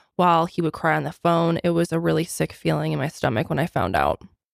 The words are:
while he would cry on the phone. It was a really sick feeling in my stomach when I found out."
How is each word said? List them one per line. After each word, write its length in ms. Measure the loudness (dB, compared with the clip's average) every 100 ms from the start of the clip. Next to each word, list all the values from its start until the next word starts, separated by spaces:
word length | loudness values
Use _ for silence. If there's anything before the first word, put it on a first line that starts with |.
| _
while 320 | 0 4 4 2
he 160 | -2
would 100 | -4
cry 220 | -2 0
on 80 | 0
the 80 | -2
phone. 460 | -2 0 2 2 0
It 60 | 0
was 200 | 0 0
a 80 | 0
really 260 | 0 0
sick 280 | -2 -4 -6
feeling 400 | -4 -2 -2 -2
in 60 | -2
my 80 | -4
stomach 400 | -2 -2 0 -2
when 80 | -2
I 80 | -2
found 300 | -2 -2 0
out." 260 | 0 -2 -8 _ _